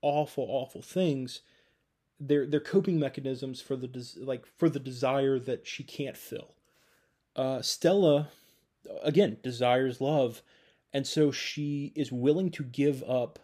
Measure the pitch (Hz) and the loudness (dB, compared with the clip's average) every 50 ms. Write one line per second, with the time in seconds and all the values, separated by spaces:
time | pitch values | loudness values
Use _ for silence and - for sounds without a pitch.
0 | - 143 143 147 147 135 - - 131 107 113 135 131 - - - - - - 180 | 0 2 2 2 0 0 -2 -4 -4 -2 -2 -4 -4 -4 -10 -18 -18 -6 -2 0
1 | 185 170 143 135 131 123 - - _ _ _ _ _ _ _ _ _ _ _ _ | 2 2 2 0 -4 -8 -10 -14 _ _ _ _ _ _ _ _ _ _ _ _
2 | _ _ _ _ 147 135 147 147 135 135 147 147 147 - - 190 185 196 175 160 | _ _ _ _ 0 2 2 2 2 2 0 -2 -2 2 2 2 2 4 2 2
3 | 143 135 - - 135 135 131 123 139 135 131 127 - - 139 131 127 127 127 127 | 0 0 -4 -6 -6 -6 -6 -4 -6 -10 -10 -12 -8 -8 -6 -6 -6 -10 -10 -12
4 | 120 - - 85 113 135 131 123 - _ _ _ 175 165 135 139 127 131 127 123 | -14 -14 -14 -12 -8 -6 -6 -8 -8 _ _ _ 2 2 2 0 -6 -8 -6 -2
5 | 131 131 131 139 135 135 135 131 120 131 123 113 - - - - 131 - - - | 0 2 2 2 2 2 2 0 0 -2 -6 -6 -6 -12 -12 -12 -12 -14 -8 -8
6 | 143 131 - - - - 113 113 - - _ _ _ _ _ _ _ _ _ _ | -6 -6 -8 -12 -14 -12 -12 -12 -12 -14 _ _ _ _ _ _ _ _ _ _
7 | _ _ _ _ _ _ _ - 131 131 135 127 - - - - - 170 185 202 | _ _ _ _ _ _ _ -4 -2 -2 -2 -4 -4 -6 -6 2 2 4 4 6
8 | 190 160 147 143 151 147 - _ _ _ _ _ _ _ _ _ _ - - - | 6 6 6 6 4 -2 -10 _ _ _ _ _ _ _ _ _ _ -14 -12 -4
9 | - - 139 175 208 165 107 - - 127 120 120 127 123 123 127 135 131 123 - | -2 2 4 4 4 4 2 -4 -8 -8 -2 0 4 4 4 4 4 0 -2 -2
10 | 131 139 156 147 131 120 - - _ _ _ _ _ _ _ _ _ _ - 139 | -2 0 2 2 2 2 0 -6 _ _ _ _ _ _ _ _ _ _ -4 -4
11 | 135 - - 156 151 147 131 - - - - - 147 147 147 143 143 - - 151 | -4 -2 2 4 4 4 2 -2 -6 -6 -6 -6 -4 -4 -4 -4 -6 -6 -4 -6
12 | 147 123 127 123 123 139 151 175 190 175 160 - 147 123 120 - 139 147 143 131 | -6 -4 -2 0 4 4 4 4 2 -2 -2 -4 -10 -8 -2 0 2 2 2 0
13 | - - 127 127 120 113 - - | -4 -2 -2 -2 -2 -4 -8 -16